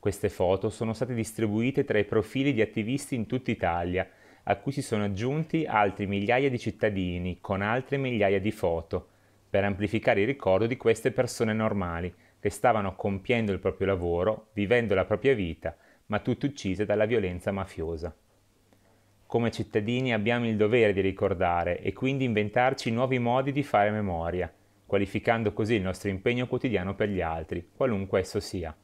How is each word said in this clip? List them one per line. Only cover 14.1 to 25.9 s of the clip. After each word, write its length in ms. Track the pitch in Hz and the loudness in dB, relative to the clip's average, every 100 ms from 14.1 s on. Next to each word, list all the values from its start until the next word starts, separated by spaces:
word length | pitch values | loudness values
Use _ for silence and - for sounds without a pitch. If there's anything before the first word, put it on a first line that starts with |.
| 85 95 110 - | 0 0 -2 -6
vivendo 420 | - 101 120 117 | -4 2 2 4
la 100 | 95 | 0
propria 300 | 90 107 131 | 2 2 2
vita, 420 | 127 87 80 82 - _ _ _ | 2 0 -4 -8 -10 _ _ _
ma 140 | 104 | -4
tutte 260 | - 120 143 | -2 -2 -2
uccise 400 | - 98 90 104 | -4 -4 -2 0
dalla 180 | 104 | 2
violenza 460 | 107 117 95 87 107 | 2 2 0 -4 -4
mafiosa. 640 | 98 95 - 80 82 85 - _ _ _ _ _ _ _ _ _ _ _ | -4 -6 -6 -6 -6 -8 -12 _ _ _ _ _ _ _ _ _ _ _
Come 240 | 120 117 | 0 0
cittadini 640 | - - 110 107 127 131 | -2 -4 -2 0 -2 0
abbiamo 340 | 113 104 120 117 | 0 2 0 0
il 100 | 107 | 2
dovere 360 | 107 120 107 | 4 6 6
di 80 | 95 | 4
ricordare 800 | 95 95 101 90 90 87 85 87 | 0 0 0 2 2 2 0 -2
e 120 | - | -4
quindi 320 | - 131 135 | -4 -2 0
inventarci 680 | 131 107 104 120 127 135 - | 0 0 0 2 2 0 -2
nuovi 260 | 113 131 127 | 0 0 0
modi 320 | 120 123 135 | 2 0 0
di 140 | 139 | -2
fare 260 | 135 104 104 | 0 2 4
memoria, 600 | 107 101 85 82 90 85 _ _ _ _ | 2 -2 -2 -2 -4 -6 _ _ _ _
qualificando 680 | 101 98 110 - 113 110 | 0 0 -2 0 2 0
così 220 | 101 110 | -2 0
il 80 | 113 | 0
nostro 260 | 92 | 0